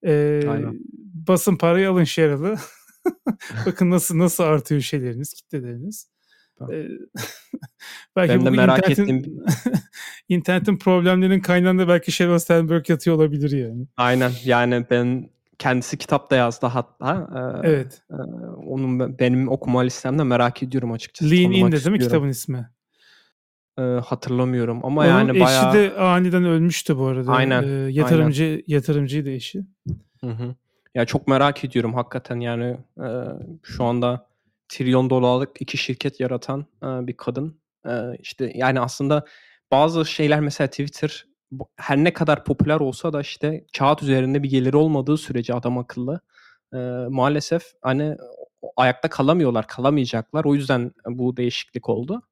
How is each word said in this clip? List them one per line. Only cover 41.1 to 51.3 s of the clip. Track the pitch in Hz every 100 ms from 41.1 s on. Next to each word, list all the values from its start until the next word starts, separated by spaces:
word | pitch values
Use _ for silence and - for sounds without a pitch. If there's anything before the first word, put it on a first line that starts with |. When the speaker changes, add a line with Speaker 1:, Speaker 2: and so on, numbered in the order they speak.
| - - _ _
Speaker 2:
bu, | 131 - _
her | - 139
ne | 170
kadar | 170 156 147
popüler | - 139 - 156
olsa | 139 - 170
da | 151
işte | 143 - 151 156 _ -
kağıt | 139 151
üzerinde | 143 131 131 139
bir | 139
geliri | 131 127 143
olmadığı | 160 147 127 151
sürece | - 123 117
adam | 120 120 123
akıllı, | 120 - 123 170 _ _ _ _ _
e, | 131 123 123 123
maalesef | 135 170 147 - 170 - _
hani | 131 131 151 151 123 - - _
o, | - -
ayakta | 127 123 -
kalamıyorlar, | - 135 175 143 117 110
kalamayacaklar. | - 127 147 123 117 113 151
O | 151
yüzden | 143 135 131 120 _ -
bu | 120 127